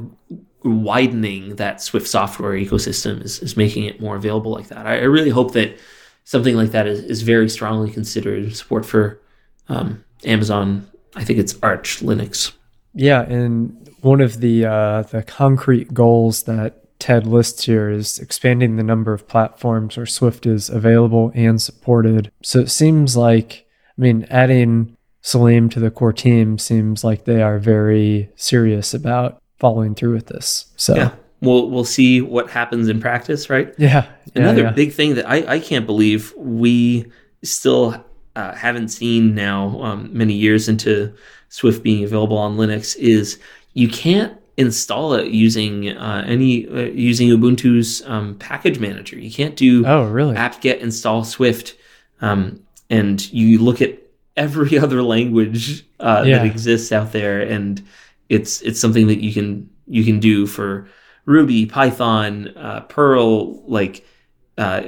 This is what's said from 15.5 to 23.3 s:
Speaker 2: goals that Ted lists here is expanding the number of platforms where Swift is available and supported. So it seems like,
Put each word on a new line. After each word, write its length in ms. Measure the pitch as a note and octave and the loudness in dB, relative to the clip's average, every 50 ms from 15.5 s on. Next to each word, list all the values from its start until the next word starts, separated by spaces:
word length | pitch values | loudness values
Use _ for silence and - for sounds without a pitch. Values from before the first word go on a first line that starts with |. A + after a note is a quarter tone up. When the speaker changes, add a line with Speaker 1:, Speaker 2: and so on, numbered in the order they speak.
| C3+ C3 - - C3 A#2 A#2+ - B2+ | 2 2 2 2 2 2 0 -2 0
Speaker 2:
goals 480 | A#2+ A#2+ A#2 A#2 A#2 A#2 A2+ A2 - - | 2 4 6 6 4 4 2 0 -2 -4
that 540 | - A2+ A2+ A2 A2+ - _ _ _ _ - | -6 -4 -4 -4 -6 -8 _ _ _ _ -8
Ted 280 | - - B2+ A#2 A2 | -2 2 2 2 2
lists 380 | A2+ A2+ A#2+ A2+ - - - - | 4 4 2 2 2 -2 -6 -2
here 260 | - A2+ A2 G#2+ G#2 | 0 0 2 0 0
is 280 | G#2 G#2 G#2+ - - - | -2 -4 -4 -6 -8 -10
expanding 580 | - - - - - B2+ B2 B2 B2+ A#2 A2 | -10 -12 -8 -2 0 0 2 2 2 0 0
the 60 | A2 A2+ | 0 0
number 300 | A2 A2+ A2+ A2 A2 G#2+ | 0 0 0 0 -2 -4
of 160 | G2+ - - | -4 -4 -2
platforms 680 | - A#2 A2+ A2 - - - B2 A#2 A2+ A2 A2 - | 0 0 0 0 -2 -6 -4 -2 -2 -2 -2 -4 -8
where 100 | - A#2+ | -10 -10
Swift 400 | A2+ - - - A#2+ A2+ - - | -8 -4 0 0 0 0 0 0
is 220 | A#2+ A2 G#2+ G2+ - | -2 0 0 -2 -4
available 600 | - A#2 G#2+ A2+ A2+ A#2 A#2 A2+ A2+ A#2 A2+ A2+ - | -4 0 4 4 6 6 6 4 4 2 2 2 0
and 260 | A#2+ A#2 A2+ A2+ A2 | 2 2 2 2 2
supported. 720 | - - - _ _ - B2 A#2 A2 A2 A2 A2 G#2 G#2+ - _ - | 0 -4 -10 _ _ 2 4 4 4 4 4 2 0 -2 -6 _ -6
So 180 | - - B2+ | 0 2 2
it 100 | B2 B2 | 2 2
seems 460 | - - D#3 D#3 D#3+ D#3 D3 C3+ B2 | 0 2 4 4 4 4 4 2 2
like, 500 | A#2+ A#2+ A#2 | 2 4 4